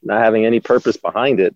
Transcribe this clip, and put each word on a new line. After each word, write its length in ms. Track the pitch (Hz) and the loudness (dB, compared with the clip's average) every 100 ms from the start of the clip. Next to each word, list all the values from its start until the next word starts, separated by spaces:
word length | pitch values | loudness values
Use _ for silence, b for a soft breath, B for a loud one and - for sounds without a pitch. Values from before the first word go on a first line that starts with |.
not 220 | - 104 | -4 0
having 220 | 113 110 113 | 2 2 2
any 140 | 117 | 0
purpose 380 | - 123 120 - | 2 0 0 -4
behind 420 | 85 104 135 104 | -4 -4 -2 0
it 160 | 90 | 0